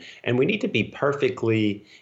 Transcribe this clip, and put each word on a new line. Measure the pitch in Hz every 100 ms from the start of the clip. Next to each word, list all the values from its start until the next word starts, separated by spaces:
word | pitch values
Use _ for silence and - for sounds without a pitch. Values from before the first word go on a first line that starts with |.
| - -
and | - 123
we | 147
need | 214
to | 226
be | 117
perfectly | 95 - 143 143 131 - - 113 107 98 - -